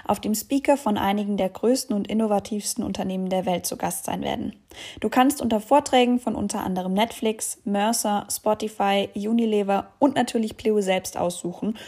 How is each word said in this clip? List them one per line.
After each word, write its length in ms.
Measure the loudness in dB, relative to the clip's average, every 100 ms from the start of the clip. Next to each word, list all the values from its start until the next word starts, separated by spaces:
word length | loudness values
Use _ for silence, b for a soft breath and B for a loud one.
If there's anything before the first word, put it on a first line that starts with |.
auf 160 | -4 -2
dem 140 | 0
Speaker 440 | -2 0 0 2 2
von 200 | 2 0
einigen 400 | 0 0 0 0
der 120 | -2
größten 460 | 0 2 2 0 -4
und 120 | 0
innovativsten 760 | 0 2 2 0 -4 -4 -4
Unternehmen 460 | -4 -4 -4 -2 -2
der 160 | 0 0
Welt 220 | -2 -4
zu 100 | -4
Gast 280 | -4 -4 -4
sein 180 | -4
werden. 320 | -4 -4 -6 -10 _ B B -6
Du 100 | 0
kannst 320 | 4 4 2
unter 180 | 0 0
Vorträgen 580 | 4 4 6 4 4 2
von 140 | 0
unter 280 | -4 -4 -4
anderem 300 | -2 -2 0
Netflix, 640 | 0 0 0 -4 -2 -6 -8 -4
Mercer, 600 | 0 0 0 0 -2 -4
Spotify, 760 | -4 0 0 -2 -2 2 2 0
Unilever 760 | -4 0 2 2 2 2 0 -2 2
und 160 | 2 4
natürlich 420 | 0 0 -2 -2
Pleo 240 | 0 2
selbst 360 | 2 0 -2 -4
aussuchen 600 | -4 -4 -8 -6 -6 -6